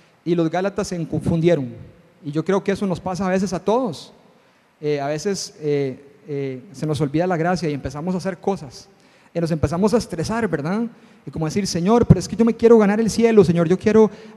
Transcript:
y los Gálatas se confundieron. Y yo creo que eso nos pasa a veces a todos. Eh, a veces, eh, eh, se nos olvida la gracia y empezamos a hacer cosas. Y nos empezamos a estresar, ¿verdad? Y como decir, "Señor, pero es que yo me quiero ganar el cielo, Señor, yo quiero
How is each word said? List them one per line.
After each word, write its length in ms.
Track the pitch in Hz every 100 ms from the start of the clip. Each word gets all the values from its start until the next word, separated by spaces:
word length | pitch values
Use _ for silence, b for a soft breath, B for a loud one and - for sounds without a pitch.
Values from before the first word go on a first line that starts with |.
| b b
y 100 | 160
los 160 | 170 160
Gálatas 380 | 175 185 190 202
se 180 | 175 160
confundieron. 680 | 156 - 170 165 160 123 110 - - _ _
Y 80 | 143
yo 100 | 147
creo 220 | 156 190
que 80 | 196
eso 140 | 196 202
nos 140 | 170
pasa 260 | 185 180 190
a 40 |
veces 220 | 190 196
a 100 | 175
todos. 520 | 196 233 247 143 - - _ b b b b _
Eh, 180 | 151 143
a 100 | 139
veces, 460 | 156 196 196 - -
eh, 420 | 151 143 135 123 - - -
eh, 360 | 139 139 127 120
se 140 | - 156
nos 160 | 147
olvida 240 | 147 151 180
la 100 | 170
gracia 320 | 170 180 165
y 60 |
empezamos 400 | 139 135 143 175
a 40 | 185
hacer 200 | 190 185
cosas. 500 | - 190 147 - - b b b b
Y 60 | 170
nos 100 | 165
empezamos 420 | 160 147 165 208
a 60 | 226
estresar, 500 | - 160 147 226 220
¿verdad? 360 | 156 147 208 233 b b b -
Y 40 |
como 140 | 156
decir, 220 | 156 196 190
"Señor, 400 | 175 175 233 233
pero 120 | 185
es 80 | -
que 100 | 190
yo 100 | 233
me 80 |
quiero 240 | 226 226 233
ganar 220 | 202 208
el 100 | 226
cielo, 340 | - 233 220
Señor, 240 | 175 170 165
yo 100 | 185
quiero 320 | 214 214 214 214 B